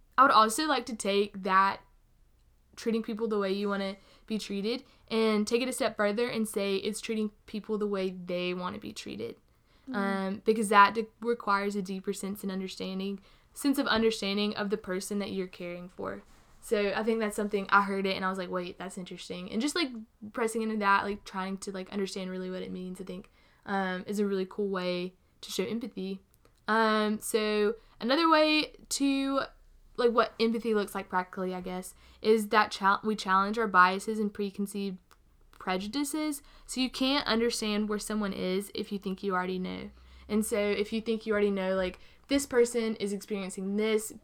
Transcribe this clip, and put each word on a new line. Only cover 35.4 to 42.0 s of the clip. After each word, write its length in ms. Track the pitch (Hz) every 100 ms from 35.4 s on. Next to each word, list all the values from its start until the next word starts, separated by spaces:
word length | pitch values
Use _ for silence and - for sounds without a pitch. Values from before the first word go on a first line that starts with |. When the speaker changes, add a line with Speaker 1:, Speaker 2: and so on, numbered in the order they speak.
| _ -
Speaker 1:
prejudices. 840 | - 185 208 262 294 311 311 285 - - -
So 140 | -
you 100 | 254
can't 380 | - 262 277 -
understand 640 | 226 233 233 214 208 214
where 100 | 208
someone 320 | - 214 202
is 400 | - 185 185 202
if 160 | - 202
you 80 | 202
think 220 | 196 190
you 120 | 202
already 260 | 185 185 185
know. 300 | 185 180 202 - - - -
And 160 | 214 208
so 120 | 214
if 360 | 208 202 208
you 80 | 226
think 240 | 214 226 220
you 80 |
already 180 | 208 208
know, 240 | 196 185 190
like, 240 | 185 -